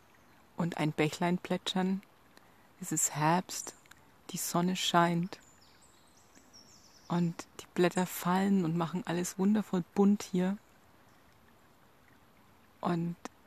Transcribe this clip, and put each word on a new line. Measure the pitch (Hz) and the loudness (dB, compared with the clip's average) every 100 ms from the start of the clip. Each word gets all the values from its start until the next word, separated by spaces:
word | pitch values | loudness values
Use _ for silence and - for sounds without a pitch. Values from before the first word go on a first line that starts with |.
| _ - - - - - | _ -20 -20 -20 -14 -4
und | 170 - | -4 -2
ein | 151 | -2
Bächlein | 156 151 - 175 180 | 0 -2 0 -2 -2
plätschern. | - 180 - 190 185 190 - _ _ - - - - - | -2 -4 -4 -2 -2 -2 -8 _ _ -20 -20 -20 -20 -16
Es | - | -6
ist | 156 - 147 | -2 -2 0
Herbst, | 156 175 - - - - - - - - - | 2 2 0 -10 -12 -16 -20 -20 -20 -20 -12
die | 175 | -8
Sonne | - 175 180 185 | -2 0 0 0
scheint | - 175 170 170 180 - - - - - - - - - - - - - - - - - - | 2 4 4 2 -4 -8 -20 -20 -20 -20 -20 -20 -20 -20 -20 -20 -20 -20 -20 -20 -20 -16 -4
und | 175 170 170 - - | 0 0 -2 -14 -18
die | - | -6
Blätter | - 180 185 180 | 2 2 2 -4
fallen | - 175 185 196 196 165 | -2 0 2 4 2 2
und | 170 | 0
machen | 165 175 - | -2 -4 -4
alles | 170 180 - | -4 -4 0
wundervoll | 196 214 - 185 170 - | 2 2 0 -4 -2 2
bunt | 202 208 | 4 4
hier. | - 185 185 208 _ - _ - - - - _ - - _ _ _ _ - - _ - - - - - | 0 -2 -2 -4 _ -20 _ -20 -20 -20 -20 _ -20 -20 _ _ _ _ -20 -20 _ -20 -20 -20 -20 -8
Und | 180 170 170 170 - _ | -2 -2 -2 -6 -14 _